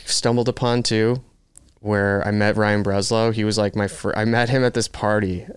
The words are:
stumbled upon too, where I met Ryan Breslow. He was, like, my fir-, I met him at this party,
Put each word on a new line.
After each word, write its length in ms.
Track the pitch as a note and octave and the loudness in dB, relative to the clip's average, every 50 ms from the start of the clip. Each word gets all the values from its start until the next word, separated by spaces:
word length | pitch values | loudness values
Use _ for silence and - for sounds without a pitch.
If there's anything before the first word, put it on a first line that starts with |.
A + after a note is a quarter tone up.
| - | -8
stumbled 420 | - - - - A#2+ A#2 A#2+ A#2 B2+ | -6 -4 0 0 2 2 2 0 0
upon 340 | - - C3 A#2+ A#2+ B2 A#2 | -2 0 0 0 0 0 0
too, 360 | - A2+ A2 A2 A2+ B2 C3 - - _ _ _ _ _ - - _ _ _ | 0 0 2 2 2 0 -2 -6 -12 _ _ _ _ _ -20 -20 _ _ _
where 440 | A2 G#2 G#2 G2+ G2+ G2+ G2 G2 - | -4 -2 0 2 2 2 2 2 0
I 40 | G#2 | 0
met 260 | G#2 G#2 G#2 G#2 G2+ | 0 2 2 2 2
Ryan 280 | G#2+ G#2+ G#2 G#2 G#2 G2 | 2 2 2 2 2 0
Breslow. 480 | G2+ G2 G2+ G2 - A#2 A2+ A2+ A2+ | 0 0 0 0 0 0 2 2 0
He 120 | A2 A2 G#2 | 0 0 -2
was, 140 | G#2+ G#2 G#2+ | 0 0 0
like, 160 | G#2 G2 - | 0 0 0
my 140 | G#2+ G2+ G2 | -2 -4 -4
fir-, 260 | - - - F#2+ - | -4 -6 -6 -4 -2
I 100 | G#2+ G#2+ | -2 0
met 240 | A2+ A#2 A#2+ A#2+ A#2 | 0 2 0 2 2
him 140 | C3+ C3 | 2 2
at 120 | B2+ B2 A2+ | 0 0 0
this 140 | A#2+ G#2+ - | -2 -4 -4
party, 580 | - - G#2+ G#2 G#2+ G#2+ G#2 F#2 F2+ F2 - - - | -4 -4 -2 0 2 2 0 -2 -2 -6 -8 -10 -12